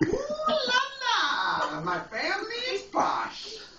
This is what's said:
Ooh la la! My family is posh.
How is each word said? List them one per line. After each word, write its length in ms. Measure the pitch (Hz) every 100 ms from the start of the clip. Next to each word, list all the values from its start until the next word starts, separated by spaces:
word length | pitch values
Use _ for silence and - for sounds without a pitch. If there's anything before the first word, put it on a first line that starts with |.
| 311
Ooh 100 | 523 571 605 622 622 508
la 120 | 494 539 -
la! 760 | 494 453 - - - - - 311
My 180 | 311 175
family 600 | - 220 294 392 427 480 508
is 100 | 403
posh. 720 | - - - - - - 415 440 415